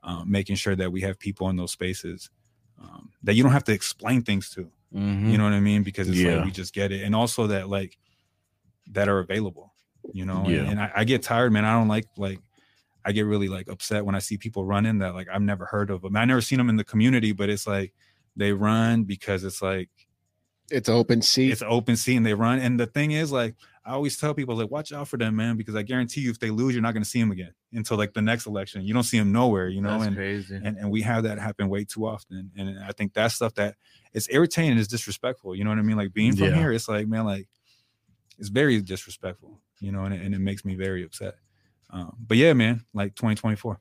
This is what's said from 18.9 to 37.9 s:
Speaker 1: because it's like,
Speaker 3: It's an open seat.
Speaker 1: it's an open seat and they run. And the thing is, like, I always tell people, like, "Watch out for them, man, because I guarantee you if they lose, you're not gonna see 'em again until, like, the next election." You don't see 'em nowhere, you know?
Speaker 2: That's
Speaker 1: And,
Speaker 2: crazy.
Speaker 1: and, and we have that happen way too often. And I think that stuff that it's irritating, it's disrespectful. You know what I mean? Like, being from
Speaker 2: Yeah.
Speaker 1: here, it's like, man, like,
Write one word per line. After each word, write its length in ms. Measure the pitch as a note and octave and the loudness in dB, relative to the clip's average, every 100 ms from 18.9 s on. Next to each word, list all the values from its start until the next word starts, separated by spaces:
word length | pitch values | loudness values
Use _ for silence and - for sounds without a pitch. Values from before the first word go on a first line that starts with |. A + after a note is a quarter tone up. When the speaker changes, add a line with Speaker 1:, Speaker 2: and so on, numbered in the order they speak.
| A#2 | 2
Speaker 1:
because 380 | G2+ F#2+ - F#2+ | 0 -4 -4 -4
it's 180 | F#2+ - | -4 -6
like, 260 | F#2+ F#2+ F2+ _ _ _ _ _ _ _ - | -4 -4 -6 _ _ _ _ _ _ _ -6
Speaker 3:
It's 180 | C3+ A2+ | -4 4
an 60 | |
open 280 | A#2 A#2 A#2 | 4 6 4
seat. 280 | - - C3 | 4 4 2
Speaker 1:
it's 100 | C3 | 2
an 80 | A2 | 0
open 260 | A#2 A2+ A#2 | 0 2 0
seat 200 | - B2+ | 2 2
and 80 | A2+ | 2
they 80 | |
run. 240 | G#2 A#2 B2+ | 2 2 2
And 200 | B2+ B2 | 2 0
the 60 | A#2 | 0
thing 240 | C#3+ D3+ | 0 0
is, 180 | D3+ D#3+ | 0 0
like, 220 | C3+ A#2 - - _ - | 0 -2 -6 -20 _ -8
I 60 | |
always 240 | C3+ C#3+ - | -4 -4 -2
tell 160 | D3+ | -4
people, 240 | D3+ B2+ A2+ | -4 -4 -4
like, 140 | G#2+ | -4
"Watch 220 | C#3+ D3+ | -6 -8
out 160 | D3 C#3+ | -12 -8
for 100 | B2 | -4
them, 180 | A2 A2 | 0 0
man, 220 | A2+ A2+ | 0 -2
because 160 | A2 | -4
I 80 | G#2+ | -6
guarantee 400 | G#2 B2+ A#2+ - | -4 -2 -2 -2
you 80 | B2+ | -4
if 80 | A2+ | -2
they 100 | A2+ | -4
lose, 260 | G#2+ C3 | 0 0
you're 60 | B2 | 0
not 120 | A2+ | 0
gonna 100 | A2 | -2
see 160 | G#2 B2 | -2 0
'em 100 | A2+ | 0
again 220 | F#2 F2 _ _ | 0 -10 _ _
until, 240 | A#2 A2 G#2+ | -8 -2 -2
like, 160 | G#2 | -2
the 80 | - | 0
next 240 | G#2+ A#2 A2+ | 0 0 -4
election." 360 | G2+ G2 G2+ | -8 -8 -8
You 120 | F#2+ | -2
don't 80 | A#2 | 0
see 160 | A#2 A#2 | 2 2
'em 120 | G#2 | 4
nowhere, 380 | A2 B2+ G2+ F#2 | 4 4 2 0
you 140 | F#2+ | -2
know? 80 | G2+ | -2
Speaker 2:
That's 160 | G#2+ A2 | -2 -2
Speaker 1:
And, 100 | G2 | -2
Speaker 2:
crazy. 380 | G2 G2+ F#2+ G2 | -4 -6 -8 -8
Speaker 1:
and, 220 | G#2+ G#2 | -8 -6
and 120 | G#2 | -2
we 120 | G#2+ | -2
have 220 | A2 A2+ | 0 0
that 140 | A2 G#2 | -2 -4
happen 300 | G#2+ G2+ G2 | -8 -4 -2
way 160 | G2 | -2
too 220 | G#2 - A2 | -6 -6 -6
often. 440 | G#2+ - F#2 F#2+ F#2 | -6 -12 -14 -14 -10
And 220 | G2 G2 | -10 -8
I 140 | G2 | -12
think 200 | - G2+ | -6 -4
that 160 | - A2+ | 0 0
stuff 200 | - A#2 - | 0 -4 -2
that 200 | G2+ - _ _ _ | -4 -4 _ _ _
it's 120 | A2+ - | -8 0
irritating, 480 | C3 E3 - E3 A#2 | 2 4 2 2 2
it's 100 | G#2 | 2
disrespectful. 640 | A#2 - G2 B2 B2+ G2 | -4 -8 -6 -6 -8 -10
You 100 | F#2 | -4
know 60 | G#2 | -2
what 80 | G#2+ | 0
I 40 | |
mean? 160 | G#2+ G#2+ | 0 0
Like, 160 | G2 | -2
being 200 | F#2 A2+ | 2 2
from 120 | G2 G2 | 4 4
Speaker 2:
Yeah. 100 | D#3 | 4
Speaker 1:
here, 160 | D#3+ | 2
it's 160 | A2+ - | 0 -2
like, 180 | G#2 G#2+ | -4 -2
man, 200 | A2+ A2 | -2 -2
like, 200 | G2 G2 _ _ _ _ | -4 -8 _ _ _ _